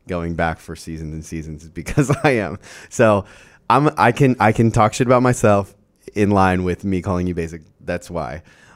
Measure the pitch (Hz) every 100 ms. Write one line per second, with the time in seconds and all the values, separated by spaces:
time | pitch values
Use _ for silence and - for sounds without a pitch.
0 | - 90 85 82 82 80 - 82 - 80
1 | 78 78 80 82 78 76 82 85 76 -
2 | 139 135 151 123 92 90 - - - -
3 | 113 104 - - - _ - 123 147 -
4 | 113 120 139 123 107 113 117 113 107 -
5 | 120 127 127 123 113 101 98 _ _ _
6 | - - 101 101 95 90 90 87 101 92
7 | 87 90 90 85 82 82 76 _ 82 87
8 | - 87 69 76 - _ _